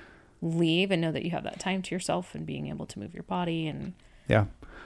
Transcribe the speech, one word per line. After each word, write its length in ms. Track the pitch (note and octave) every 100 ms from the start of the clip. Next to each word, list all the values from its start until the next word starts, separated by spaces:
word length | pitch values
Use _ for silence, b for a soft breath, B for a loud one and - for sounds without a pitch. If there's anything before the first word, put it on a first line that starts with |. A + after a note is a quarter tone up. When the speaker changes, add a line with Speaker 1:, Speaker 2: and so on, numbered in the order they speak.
| b b b b
Speaker 1:
leave 460 | E3 E3 E3 E3+ G3
and 100 | F3
know 120 | E3
that 120 | D3+
you 60 | E3+
have 140 | E3+
that 160 | - -
time 240 | F#3+ F#3+
to 100 | F3+
yourself 400 | F3+ - F3 F3+
and 140 | D3+ D#3+
being 180 | D3 C#3+
able 220 | D3 -
to 100 | -
move 160 | G2+
your 80 | E3+
body. 460 | - F3+ F3 E3 D#3
And 260 | C#3+ C#3+ - b b -
Speaker 2:
Yeah. 180 | A2+ G2+ - B B